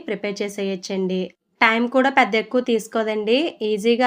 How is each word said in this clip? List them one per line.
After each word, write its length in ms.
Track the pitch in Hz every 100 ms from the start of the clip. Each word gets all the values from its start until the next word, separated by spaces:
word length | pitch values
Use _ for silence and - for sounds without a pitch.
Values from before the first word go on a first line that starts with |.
| 339
ప్రిపేర్ 280 | 196 208 202
చేసేయొచ్చండి. 800 | 202 202 196 190 190 190 185 185 185 _ _ -
టైమ్ 240 | 233 226 240 262
కూడా 160 | 262 269
పెద్ద 160 | 220 220
ఎక్కువ 180 | 214 254 247
తీసుకోదండి, 680 | 220 214 226 220 214 214 254 330 - 214
ఈజీగా 360 | 214 226 233